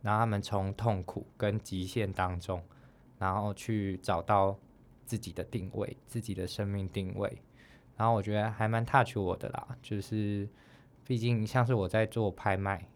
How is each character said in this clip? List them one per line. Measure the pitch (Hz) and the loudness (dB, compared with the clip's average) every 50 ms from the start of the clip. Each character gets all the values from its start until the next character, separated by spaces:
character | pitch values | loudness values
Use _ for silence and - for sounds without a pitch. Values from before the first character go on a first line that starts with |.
| - | 2
然 | 101 107 | 2 4
后 | 110 | 4
他 | 117 | 4
们 | 117 104 98 | 4 2 0
从 | 95 - 107 98 95 98 101 | 0 0 -2 0 0 -2 -4
痛 | - 110 98 92 92 87 | 0 0 0 0 0 -4
苦 | - - - - - - | -6 -8 -10 -10 -10 -6
跟 | - 107 104 104 110 | -2 0 0 0 0
极 | - - 95 92 92 | -4 -4 -4 -4 -4
限 | 92 - 120 107 98 92 | -2 -2 -2 -2 -2 0
当 | - 92 92 90 87 | 0 0 0 0 -4
中， | - - 92 90 90 - - - - - - - - - - | -4 -4 -6 -6 -6 -14 -20 -20 -20 -20 -20 -20 -20 -20 -8
然 | - 98 95 92 | -2 0 0 0
后 | 104 104 104 98 | 0 -2 -2 -4
去 | - - - 113 107 98 98 92 | -6 -4 -2 0 0 0 0 -2
找 | - - - 92 82 | -4 -2 0 0 0
到 | 85 - 107 98 98 98 98 - - - - - - - - - - | 2 4 4 6 6 4 2 -2 -10 -20 -20 -20 -20 -20 -20 -20 -8
自 | - 113 | -6 -6
己 | 104 - 90 85 | -6 -6 -6 -8
的 | - 87 | -8 -8
定 | - - 110 90 95 - | -6 -6 -6 -6 -6 -4
位， | 110 98 - - - - | -6 -6 -6 -8 -14 -16
自 | - - 117 | -8 -8 -6
己 | 104 - 98 | -6 -4 -4
的 | 92 90 | -4 -4
生 | 87 - - 101 | -6 -4 -4 -2
命 | 101 101 101 95 92 | -2 -2 -2 -4 -4
定 | - 98 95 92 95 | -4 -4 -4 -4 -4
位。 | 95 101 107 - - - - - - - - - - - - - | -2 -4 -4 -4 -8 -16 -20 -20 -20 -20 -20 -20 -20 -20 -20 -4
然 | - 110 | 2 2
后 | 113 117 | 4 4
我 | 107 | 2
觉 | 95 107 104 | 2 0 0
得 | 104 104 110 | 0 0 0
还 | 107 - 110 | 0 0 0
蛮 | 110 113 113 120 | 2 2 2 2
touch | - - 139 120 - - | 4 4 4 4 4 0
我 | 113 98 90 - | -2 0 0 -2
的 | - - - | -2 -4 -6
啦， | - - - - 123 - | -6 -8 -8 -10 -12 -12
就 | - - 107 101 | -8 -6 -6 -6
是 | 98 - 110 107 104 104 104 101 101 101 - - - - - - - - - - - | -4 -2 -2 -2 0 0 0 -2 -4 -6 -8 -16 -20 -20 -20 -20 -20 -20 -20 -20 -4
毕 | - 127 | -4 -2
竟 | 113 113 120 120 113 107 | 0 2 2 2 2 2
像 | 110 - 131 120 | 2 2 2 4
是 | 120 131 | 4 4
我 | 107 95 90 | 2 2 2
在 | - 110 110 | 4 2 2
做 | 110 - 117 110 98 | 2 2 2 2 2
拍 | 87 - - 104 95 | 0 0 2 2 2
卖 | 95 98 98 98 92 95 - - | 2 2 0 -2 -2 -6 -14 -18